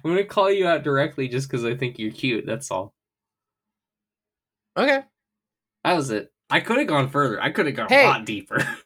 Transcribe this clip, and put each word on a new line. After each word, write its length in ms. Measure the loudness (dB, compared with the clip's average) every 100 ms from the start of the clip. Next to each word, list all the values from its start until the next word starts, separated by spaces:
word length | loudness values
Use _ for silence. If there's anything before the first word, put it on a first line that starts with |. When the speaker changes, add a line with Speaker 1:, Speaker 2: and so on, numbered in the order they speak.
Speaker 1:
I'm 80 | -2
gonna 140 | 0
call 260 | 0 2 2
you 160 | 2 2
out 180 | 0
directly 440 | 0 0 0 -2 -4
just 220 | -4 -4
'cause 140 | -4 -2
I 80 | -2
think 220 | -6 -4
you're 140 | -8
cute, 340 | -4 -2 -2 -4
that's 240 | -8 -6
all. 240 | -6 -6 _ _ _ _ _ _ _ _ _ _ _ _ _ _ _ _ _ _ 0
Speaker 2:
Okay. 260 | 2 2 -2 _ _ _ _ _ _ _
Speaker 1:
That 80 | 0
was 160 | 0 0
it. 220 | -4 -6 _ -2
I 120 | -2
could 180 | 0 0
have 80 | 2
gone 240 | 0 0
further. 300 | 0 0 0
I 80 | -2
could 160 | -2 -2
have 100 | -2
gone 120 | 4
Speaker 2:
Hey, 180 | 6 6
Speaker 1:
a 20 |
lot 160 | 4
deeper. 340 | -2 -8 -4 -4 -4 -8